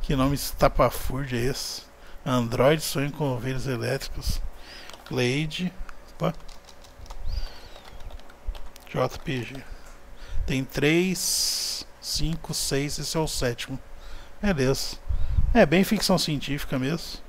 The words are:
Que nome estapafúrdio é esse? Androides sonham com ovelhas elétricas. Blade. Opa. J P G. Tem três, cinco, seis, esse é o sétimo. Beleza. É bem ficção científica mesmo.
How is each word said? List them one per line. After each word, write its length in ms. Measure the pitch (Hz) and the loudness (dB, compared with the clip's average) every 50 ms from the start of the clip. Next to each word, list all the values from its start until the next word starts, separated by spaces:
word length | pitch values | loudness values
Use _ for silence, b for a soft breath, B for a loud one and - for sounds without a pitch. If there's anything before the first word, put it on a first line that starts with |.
Que 140 | - - 160 | 0 0 2
nome 200 | 135 131 135 143 | 4 4 4 2
estapafúrdio 1000 | 135 - - - - - 139 - - 143 120 - - - - - 131 143 135 123 120 | 0 -2 -4 0 4 4 4 6 6 4 4 4 0 -2 -2 -2 -2 -4 -2 -2 0
é 60 | 117 | 0
esse? 400 | 131 135 - - - - - - - - B B B B B - | 0 0 -2 -6 -8 -8 -10 -12 -16 -20 B B B B B -2
Androides 600 | - 127 127 120 117 120 - 120 135 156 160 151 | 0 2 2 2 2 2 6 6 6 6 6 2
sonham 260 | - - - 135 143 | -2 -2 0 -2 -2
com 200 | 135 - 156 143 127 | -2 -2 -2 -2 -2
ovelhas 320 | 120 110 127 131 131 127 | -2 -2 -2 -2 -2 -2
elétricas. 760 | 135 131 113 113 117 123 135 - - - - - - - - - - - B B B B B B B B B - - | -2 -2 -2 -2 -2 -2 -2 -4 -6 -6 -2 0 2 2 2 0 -4 -6 B B B B B B B B B -10 -4
Blade. 640 | - 127 127 123 127 143 160 156 156 - 185 180 - - - - - - - - - | 0 2 2 2 2 2 0 -2 -2 -2 -4 -4 -2 -4 -6 -6 -6 -12 -12 -14 -8
Opa. 200 | - 165 165 165 - - - - - - - - - - - - - - - - - - B B B B B B B B B B B B B B B - - - - - - - - - - - - - - - - - - | -2 -2 -2 -2 -2 -10 -12 -14 -14 -16 -16 -20 -20 -20 -20 -16 -16 -14 -12 -8 -4 -2 B B B B B B B B B B B B B B B -12 -12 -10 -12 -12 -14 -16 -10 -8 -8 -6 -4 -6 -8 -8 -12 -16 -6
J 300 | - 135 127 123 - - | -2 0 0 0 0 -4
P 240 | - - 135 127 113 | -6 -4 -4 -4 -4
G. 200 | 113 131 135 127 - - - - - - - - - - B B B B B B | -6 -10 -12 -12 -12 -14 -14 -14 -16 -16 -16 -16 -16 -14 B B B B B B
Tem 180 | - 147 131 135 | 4 2 0 0
três, 1200 | - - - 135 147 160 170 180 190 180 - - - - - - - - - - - - - - - - - | 0 -2 2 4 4 6 6 4 4 2 0 0 0 0 0 0 0 0 -2 -2 -4 -4 -6 -8 -12 -16 -14
cinco, 520 | - - - - 151 151 165 160 - - 156 | -8 -4 -2 0 2 2 0 -2 -4 -6 -4
seis, 440 | - - - 143 139 143 147 - - | -4 -2 0 0 0 0 0 -4 -4
esse 180 | 151 - - | -4 -2 0
é 40 | 165 | 0
o 80 | 160 - | 0 0
sétimo. 500 | - - - 127 120 - - - 135 131 - - - B B B B B B B B B | 0 0 0 0 0 -2 -6 -8 -8 -8 -8 -10 -14 B B B B B B B B B
Beleza. 560 | - 208 190 139 131 131 135 - - - - - - - B B B B B B B B - | 2 2 2 4 4 2 2 2 0 -6 -6 -8 -2 0 B B B B B B B B 8
É 120 | 233 208 | 8 8
bem 180 | 156 151 180 196 | 8 8 6 6
ficção 340 | - 226 190 - - 190 165 | 6 4 2 4 4 4 4
científica 640 | - - 156 135 113 - 135 143 - - - 135 | 4 0 0 -2 -2 -2 -4 -2 -2 -2 -2 0
mesmo. 400 | 127 131 160 170 - - - - - | 0 0 -2 -2 -4 -8 -10 -12 -12